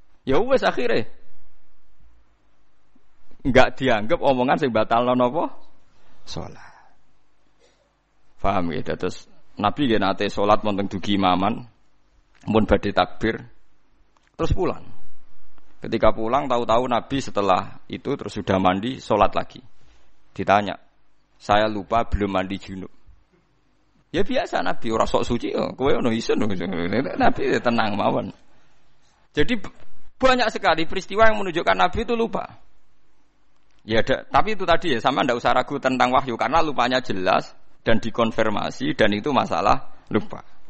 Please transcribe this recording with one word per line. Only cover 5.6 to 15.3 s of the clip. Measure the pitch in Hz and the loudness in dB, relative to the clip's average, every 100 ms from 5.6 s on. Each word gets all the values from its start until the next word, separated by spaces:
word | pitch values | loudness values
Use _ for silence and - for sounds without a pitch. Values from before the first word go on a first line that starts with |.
| - - - - - - - | -10 -14 -18 -18 -14 -10 -8
Sholat. | - - - - - - - - - - - - _ _ _ _ _ _ _ - - | -8 -10 -14 -20 -20 -20 -20 -20 -20 -20 -20 -20 _ _ _ _ _ _ _ -20 -6
Paham | 98 98 85 | -2 0 -2
ya? | 82 | -4
Terus | 78 80 90 - - - - - | -6 -4 -6 -8 -16 -20 -16 -2
Nabi | 104 98 139 | -2 0 0
nggih | 110 | 2
nate | 95 98 101 | 0 0 -2
sholat | 101 101 107 | 0 4 4
wonten | 104 98 98 | 2 -2 -2
dugi | 98 101 101 | -4 -2 2
imaman, | 95 90 98 120 127 _ _ _ _ _ _ _ - | 2 2 0 -2 -10 _ _ _ _ _ _ _ 0
mun | 107 | 2
badhe | 104 101 101 | 4 2 0
takbir, | 92 90 - 113 113 120 - - - - _ _ _ _ - | 0 0 0 -4 -4 -8 -18 -20 -20 -20 _ _ _ _ -4
terus | 165 | 0
pulang. | - 165 - - - - - - | 2 0 -4 -4 -2 0 0 -4